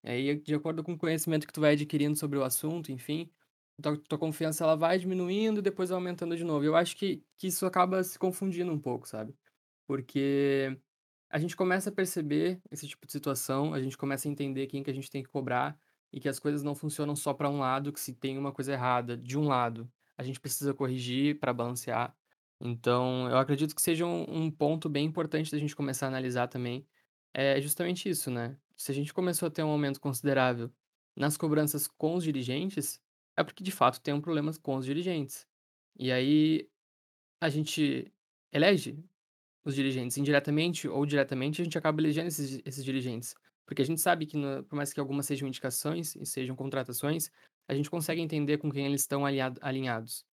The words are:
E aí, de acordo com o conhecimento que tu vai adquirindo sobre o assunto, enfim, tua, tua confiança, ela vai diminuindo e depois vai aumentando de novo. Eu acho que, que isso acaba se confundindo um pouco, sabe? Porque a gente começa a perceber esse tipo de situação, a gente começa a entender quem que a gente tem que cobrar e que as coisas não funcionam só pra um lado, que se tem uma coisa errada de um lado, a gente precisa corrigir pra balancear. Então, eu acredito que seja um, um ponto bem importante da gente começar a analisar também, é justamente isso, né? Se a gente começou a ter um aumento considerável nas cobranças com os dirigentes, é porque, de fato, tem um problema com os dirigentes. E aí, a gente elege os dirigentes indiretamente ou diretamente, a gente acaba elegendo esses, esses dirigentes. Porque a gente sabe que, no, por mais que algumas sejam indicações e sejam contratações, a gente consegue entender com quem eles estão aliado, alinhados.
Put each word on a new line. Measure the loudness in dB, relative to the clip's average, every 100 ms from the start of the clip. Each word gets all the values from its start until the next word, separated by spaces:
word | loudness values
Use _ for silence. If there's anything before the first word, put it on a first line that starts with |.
E | -4
aí, | -2 0 -2
de | 0 -2
acordo | 0 -4
com | -4
o | -2
conhecimento | 0 0 2 0 0
que |
tu | 4
vai | 6
adquirindo | 6 2 2 2 0
sobre | 0 0
o |
assunto, | 0 -2 -2 -4 -6
enfim, | -10 -6 -6 -6 _ _ _ _ -4
tua, | -2 -2
tua | -2 -2
confiança, | -2 0 0 4
ela | 4 6
vai | 4 4
diminuindo | 2 0 0 2 2 2
e |
depois | 0 0 0
vai | 0
aumentando | -2 -4 -4 -2
de |
novo. | 0 2 6
Eu | 4
acho | 4 0
que, | -2 -2 _ _
que | -4
isso | 0 2
acaba | 4 4 4
se | 0 0
confundindo | -2 0 -2 0 -2
um | 0
pouco, | -2 -4 -6
sabe? | -8 -8 -12 _ _ _ _ -4
Porque | -4 -2 0 2 4 4 2 0 -4 _ _ _ _ _
a | -2
gente | -2 0
começa | 2 2 0
a |
perceber | 0 0 0 0 2 2 -2 -10
esse | -12 -12
tipo | -14 -10
de |
situação, | -6 -2 -2 0 0 0
a | 0
gente | -4 -4
começa | -4 -2 -4
a |
entender | -2 -2 -2 -4
quem | -4
que | -4
a |
gente | -6 -6
tem | -8
que | -6
cobrar | -6 0 0 0 -4 _ _ _
e | -6
que | -4
as | -2
coisas | -2 -2
não | -2 -4
funcionam | -6 -4 -4 -2
só | -2
pra | 0 0
um | 2
lado, | 0 0 -2
que | -6
se | -10
tem | -6 -6 -4
uma | -4
coisa | -4 -4
errada | 0 2 2 0 -8
de | -4 0
um | 4
lado, | 4 2 -2 -12 _ _ -10
a |
gente | -8 -8
precisa | -6 -2 -2
corrigir | 0 -2 -2 -2 2 2 2
pra | 0
balancear. | 0 -2 -4 -2 -2 -2 _ _ _ _ _
Então, | -6 0 4 4 4 0 4
eu | 4
acredito | 4 2 0 0
que |
seja | 0 2 0
um, | -2 -4
um | -2 -2
ponto | 2 0 2 0
bem | 0 0
importante | 0 -2 -2 -2
da | -2
gente | -2 -2
começar | -4 -2 -2
a |
analisar | -2 -2 0 0
também, | -2 -4 -6 -10 _ _ _ _
é | 0 2 2
justamente | 0 -2 0 0 -2
isso, | -2 -2
né? | -4 -4 -8 _ -12
Se | -4
a | -4
gente | -2
começou | -2 0 0 -2
a |
ter | 0
um | 0
aumento | 2 0 0
considerável | -4 0 2 4 4 2 -6 _ _ _ _ 0
nas | 0 2
cobranças | 2 4 2 0 -4
com | _ 0 0
os |
dirigentes, | 0 -2 -2 -2 -2 -2 -4 -8 _ _ _ -2
é |
porque, | -2 -4
de | -8
fato, | 4 4 4
tem | -2
um | -2
problema | 0 0 0 -4
com | -4 -4
os | -2
dirigentes. | -2 -2 -2 -4 -10 -16 _ _ _ _ -4
E | 0
aí, | 2 6 6 6 2 -2 _ _ _ _ _ _ _
a | 0
gente | 0 -2 0 0 0 -6 _ _ _ _
elege | 4 6 6 0 -10 -16 _ _ _ _ _
os | -4 0
dirigentes | 0 0 -2 0
indiretamente | 4 4 4 2 2 0 -2
ou | 0 2
diretamente, | 2 2 0 -2 -2
a | -2
gente | 0
acaba | 2 4
elegendo | 2 2 -2
esses, | -2 -4 -4 -8
esses | -6 -2
dirigentes. | -2 -2 -4 -8 -14 _ _ _
Porque | 0
a | 2
gente | 2
sabe | 2 2 0
que, | -2
no, | -2 -4
por | -4 -4
mais | -4
que | -4
algumas | -2 -2 -2
sejam | -2 -2
indicações | -4 -4 -2 -2 -4 -6 -8
e | -6
sejam | -4 -4 -4
contratações, | -4 -4 -4 -2 -2 -2 -4 _ _ _ -4
a | -2
gente | 0
consegue | -2 -2 -2
entender | -2 0 2 2
com | 0
quem | -2 0
eles | 0
estão | 0 0 2
aliado, | 2 0 -2
alinhados. | -4 -2 -2 -4 -6 -12 _